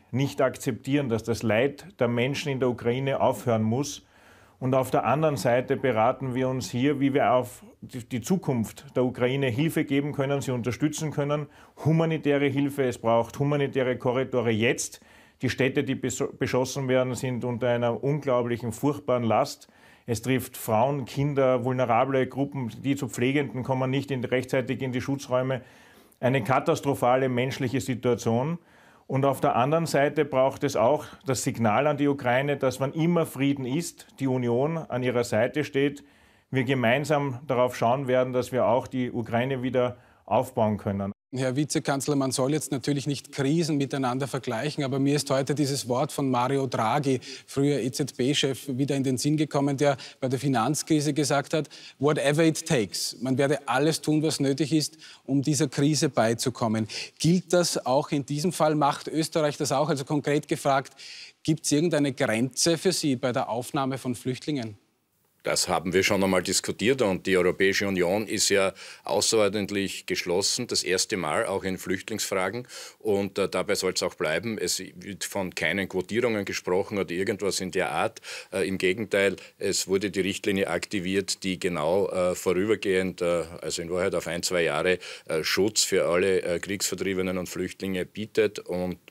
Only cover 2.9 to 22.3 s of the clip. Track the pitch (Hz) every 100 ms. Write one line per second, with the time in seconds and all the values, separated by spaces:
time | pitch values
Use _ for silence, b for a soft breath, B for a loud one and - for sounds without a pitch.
2.9 | 117 135 135 117 117 123 113 110 123 143
3.9 | - - b b b b b 127 131 123
4.9 | 151 110 143 156 131 120 123 123 131 135
5.9 | 110 117 131 131 123 131 131 - 120 139
6.9 | 135 139 135 107 123 110 - - - -
7.9 | 127 113 123 110 185 - 123 101 - -
8.9 | 131 127 117 123 139 135 113 156 165 151
9.9 | 139 147 143 139 139 - 123 120 113 151
10.9 | 151 156 151 143 151 143 B B B 143
11.9 | 160 165 156 147 139 143 139 143 139 127
12.9 | 117 113 117 117 - 143 147 135 135 127
13.9 | 123 131 123 123 127 117 107 117 120 -
14.9 | - B B B B 127 - 131 143 127
15.9 | 120 127 - 139 - 127 127 127 139 131
16.9 | 127 127 117 131 120 123 117 123 120 120
17.9 | 135 139 151 139 123 120 117 120 107 143
18.9 | 143 - 123 117 107 139 - - b b
19.9 | b b 110 123 131 127 - - 107 131
20.9 | 143 110 139 143 139 131 127 123 127 120
21.9 | 113 135 131 127